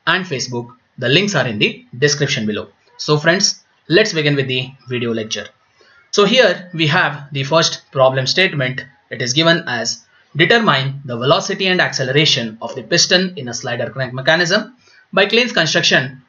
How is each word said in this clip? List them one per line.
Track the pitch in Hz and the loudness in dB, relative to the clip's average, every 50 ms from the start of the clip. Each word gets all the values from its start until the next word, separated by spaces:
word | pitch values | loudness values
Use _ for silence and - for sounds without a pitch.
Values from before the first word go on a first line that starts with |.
| - | -2
and | 160 170 185 185 | -2 -2 -2 -2
Facebook. | 180 147 - - - 123 120 120 - - _ _ _ _ - | -4 -6 -6 -6 -6 -6 -8 -8 -10 -14 _ _ _ _ -4
The | 127 123 | 0 2
links | 135 175 202 208 196 | 2 2 2 2 0
are | 143 123 | 0 0
in | 123 107 104 | -2 -2 -2
the | 156 226 233 - - _ - 123 | -2 -2 -2 -6 -16 _ -4 0
description | 143 147 143 - 147 135 - 123 107 | 0 0 2 0 -2 -2 -2 -2 -2
below. | 107 104 101 90 - _ _ _ _ _ - | -4 -4 -6 -8 -10 _ _ _ _ _ -8
So | - - 151 | -2 0 0
friends, | 147 156 170 175 196 196 - - - _ _ _ _ _ - | 0 2 2 2 2 2 0 -2 -4 _ _ _ _ _ 2
let's | 156 196 214 214 | 2 2 2 2
begin | 175 160 147 147 143 | 0 0 0 0 2
with | 139 127 123 | 0 0 -2
the | 127 127 123 - - - _ | -2 -4 -6 -8 -12 -16 _
video | 127 127 120 120 117 113 | -6 -6 -4 -2 -2 -4
lecture. | 113 107 107 - 104 - - _ _ _ _ _ _ _ _ _ _ _ _ | -4 -4 -6 -8 -10 -10 -12 _ _ _ _ _ _ _ _ _ _ _ _
So | - 202 202 | 2 2 2
here | 196 233 262 240 190 175 - - - - | 4 4 4 4 4 2 0 -6 -8 -4
we | 160 160 147 | -2 0 2
have | 151 185 170 147 143 143 - - | 2 2 0 0 -2 -6 -12 -10
the | 147 139 131 | -6 -6 -2
first | 139 160 165 165 - - - - _ | 2 2 2 2 2 -2 -6 -12 _
problem | - 139 131 131 131 135 131 | 0 2 4 4 4 2 -2
statement. | 127 - 185 185 180 185 143 131 127 135 - - - _ _ _ - | 0 2 2 2 2 0 -2 -4 -4 -4 -8 -12 -14 _ _ _ -12
It | 123 117 | -8 -6
is | 131 120 | -4 -2
given | 131 156 165 165 165 165 - | 0 2 4 4 2 2 0
as | - 120 113 113 113 - - _ _ _ _ _ _ - | -4 -6 -4 -4 -6 -8 -10 _ _ _ _ _ _ -2
determine | 143 170 - 233 233 226 175 143 135 131 139 135 - - | 0 2 4 4 4 4 4 2 2 0 -2 -6 -8 -8
the | 123 120 | -8 -6
velocity | 117 123 139 160 196 190 - 190 190 196 185 | -2 2 2 2 2 0 -2 -4 -2 0 0
and | 180 180 | 2 2
acceleration | 151 131 - - 131 127 131 147 160 147 - 127 117 113 107 - | 0 0 0 -2 -2 0 2 2 2 2 2 0 -2 -6 -8 -10
of | - 113 - | -12 -12 -10
the | 131 | -10
piston | 117 - 175 165 - - 190 180 190 180 - | -6 -2 0 2 2 2 2 2 0 0 -4
in | - 127 120 | -8 -10 -8
a | 117 | -8
slider | - - 127 120 120 123 110 | -8 -6 -6 -6 -4 -6 -6
crank | 107 135 131 120 | -6 -6 -6 -6
mechanism | 127 135 135 165 160 175 175 160 190 220 226 - - _ _ _ _ _ _ _ | -6 -4 0 2 2 2 2 2 0 -2 -2 -6 -14 _ _ _ _ _ _ _
by | - 185 208 | 0 2 2
Klein's | 202 226 233 247 226 | 2 2 0 0 0
construction | 208 180 165 151 - 175 147 156 190 160 127 135 - - - | 0 0 0 0 0 0 2 2 2 2 0 -2 -8 -14 -20